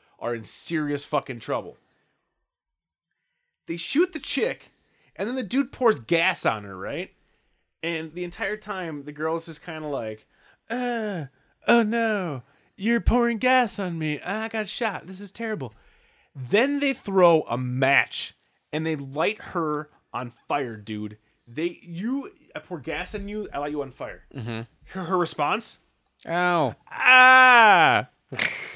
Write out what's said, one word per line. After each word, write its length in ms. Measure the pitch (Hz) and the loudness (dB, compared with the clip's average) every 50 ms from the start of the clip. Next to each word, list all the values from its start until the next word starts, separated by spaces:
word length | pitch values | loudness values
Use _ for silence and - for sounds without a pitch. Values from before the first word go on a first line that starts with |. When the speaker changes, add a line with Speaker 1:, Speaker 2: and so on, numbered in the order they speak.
| _ _ _ - | _ _ _ -8
Speaker 1:
are 140 | 113 120 120 | -6 -6 -4
in 100 | 113 107 | -4 -6
serious 580 | - - - - - 165 156 151 143 147 139 - | -8 -8 -8 -6 -4 -2 -2 0 -2 -2 -4 -4
fucking 360 | - 151 139 - - 120 117 | -2 -4 -4 -2 -4 -12 -12
trouble." 360 | - 143 135 113 98 85 - _ _ _ _ _ _ _ _ _ _ _ _ _ _ _ _ _ _ _ _ _ _ _ _ _ _ _ _ _ _ _ _ _ _ _ _ _ _ | -6 -6 -6 -6 -6 -8 -18 _ _ _ _ _ _ _ _ _ _ _ _ _ _ _ _ _ _ _ _ _ _ _ _ _ _ _ _ _ _ _ _ _ _ _ _ _ _
They 100 | - 175 | -8 -8
shoot 360 | 165 - - - 302 359 359 - | -6 -6 -2 2 2 2 2 0
the 60 | 277 | -10
chick, 520 | - - - 277 214 147 120 - - _ _ _ _ _ _ _ _ _ _ | -8 -4 -2 0 0 -2 -2 -6 -14 _ _ _ _ _ _ _ _ _ _
and 120 | - 196 | -6 -6
then 80 | 233 262 | -4 -2
the 80 | 262 214 | -4 -4
dude 280 | 180 233 277 269 - | -2 0 -2 -2 -2
pours 280 | - - 254 226 202 123 | -4 2 2 2 2 2
gas 460 | 113 - 170 165 170 185 170 - - | 0 0 0 2 2 0 -2 0 0
on 180 | 143 113 104 101 | 0 0 0 -6
her, 140 | 101 95 | -10 -10
right? 340 | 92 98 107 135 165 190 - _ _ _ _ _ _ _ _ _ _ _ _ _ - 160 | -8 -8 -6 -6 -8 -8 -12 _ _ _ _ _ _ _ _ _ _ _ _ _ -8 -6
And 300 | 170 170 160 160 156 151 | -6 -4 -4 -8 -8 -8
the 100 | 180 175 | -8 -8
entire 340 | 175 - - 220 196 214 | -8 -6 -6 -6 -6 -6
time, 460 | 214 - 208 196 185 175 165 151 143 139 | -6 -8 -8 -8 -6 -6 -6 -8 -8 -10
the 80 | 147 | -12
girl's 360 | 147 143 156 160 165 160 - | -8 -4 -2 -2 -2 -4 -6
just 160 | 165 151 - - | -10 -14 -14 -12
kinda 240 | 170 160 156 156 | -12 -10 -8 -6
like, 380 | 147 143 123 113 110 110 - _ _ _ _ _ _ _ _ _ - | -6 -4 -4 -4 -6 -8 -10 _ _ _ _ _ _ _ _ _ -8
"Uh, 560 | 233 254 247 240 240 226 214 208 196 165 143 - _ _ _ _ _ _ - | -6 -4 -2 -2 -4 -4 -4 -4 -4 -6 -8 -8 _ _ _ _ _ _ 2
oh 160 | 226 233 233 220 | 4 4 4 4
no, 600 | 214 233 233 226 220 214 196 180 165 139 123 - _ _ _ _ _ _ | 2 0 0 0 0 -2 -2 -2 -4 -6 -8 -10 _ _ _ _ _ _
you're 260 | - 190 226 233 220 | -4 -2 0 0 2
pouring 360 | - - 226 247 233 233 233 | 2 2 2 4 2 0 0
gas 420 | 196 254 254 262 254 240 208 - 220 | 0 0 2 2 2 2 0 -2 -6
on 180 | 190 175 170 160 | -4 -4 -4 -4
me. 200 | 156 151 151 123 | -2 -2 -4 -4
I 260 | 113 170 202 220 220 | -6 -6 -6 -6 -6
got 220 | 220 - 220 208 - | -6 -6 -6 -6 -6
shot. 380 | - - 240 214 175 127 - | -6 -4 -4 -4 -4 -6 -12
This 120 | 180 190 185 | -12 -14 -14
is 120 | 208 190 | -14 -14
terrible." 420 | _ - 233 220 214 160 131 110 - _ _ _ _ _ _ _ _ _ _ _ _ | _ -8 -6 -6 -6 -6 -8 -10 -12 _ _ _ _ _ _ _ _ _ _ _ _
Then 440 | 135 127 120 180 220 262 277 285 277 | -12 -4 0 2 2 2 2 0 0
they 140 | 285 269 254 | 0 0 -2
throw 480 | - - 202 190 190 180 170 165 160 - - | -2 -6 0 4 6 6 8 6 4 2 0
a 80 | 120 | -4
match, 760 | 127 127 123 123 131 135 135 139 123 - - - - - - _ _ _ _ _ _ _ - | -4 -2 -4 -2 0 2 4 4 2 2 0 -6 -12 -12 -12 _ _ _ _ _ _ _ -8
and 140 | 147 156 160 | -6 -4 -2
they 100 | 160 156 | -2 -4
light 440 | 139 139 135 135 147 175 208 214 - - - | -4 -6 -8 -4 -2 -2 -2 -2 -6 -14 -8
her 380 | - 175 160 151 151 143 151 _ _ _ _ _ - | -6 -4 -4 -2 -4 -6 -8 _ _ _ _ _ -10
on 180 | 120 127 120 _ _ _ | -10 -10 -10 _ _ _
fire, 300 | - 147 147 131 120 110 | -4 -4 -4 -2 -4 -8
dude. 400 | 107 101 110 107 104 107 104 107 _ _ _ _ _ _ | -12 -10 -8 -8 -6 -6 -10 -12 _ _ _ _ _ _
They, 320 | 120 117 147 170 180 - - - | -14 -8 -6 -6 -6 -6 -10 -16
you, 480 | 175 170 170 208 240 269 277 254 - _ _ _ _ - | -14 -10 -8 -6 -4 -4 -4 -6 -10 _ _ _ _ -16
I 40 | - | -16
pour 200 | - - 180 147 | -12 -12 -12 -10
gas 340 | 127 - - 160 180 - - | -8 -8 -8 -8 -8 -8 -10
on 140 | 196 202 | -10 -10
you, 200 | 202 208 214 202 - - | -8 -8 -8 -8 -6 -6
I 60 | 143 | -6
light 120 | 143 143 | -6 -4
you 120 | 151 147 135 | -4 -6 -6
on 80 | 127 | -8
fire. 320 | - - 131 107 90 90 _ _ - | -10 -12 -12 -12 -12 -16 _ _ -12
Speaker 2:
Mm-hmm. 260 | 135 110 117 113 113 117 _ _ _ _ | -10 -8 -8 -8 -8 -10 _ _ _ _
Speaker 1:
Her, 180 | - - 190 175 | -14 -10 -10 -6
her 140 | 160 185 | -2 0
response? 600 | 180 170 - - - 143 151 196 233 226 - - _ _ _ _ _ _ _ _ _ - | 0 0 -2 -2 -4 -2 -2 -2 -4 -6 -10 -14 _ _ _ _ _ _ _ _ _ -8
Speaker 2:
Ow. 480 | - 165 175 180 180 175 165 143 117 - _ _ - | -4 -2 0 2 2 2 2 2 0 -2 _ _ -18
Speaker 1:
Ah! 1160 | 107 - 247 247 254 254 254 254 262 262 254 254 247 233 220 208 190 170 156 135 120 101 120 - _ _ _ _ 131 - - - - - - - - | -8 0 4 6 8 10 10 10 10 10 10 10 10 10 10 10 10 8 8 6 6 4 2 -2 _ _ _ _ -6 -4 -4 -4 -6 -8 -14 -14 -6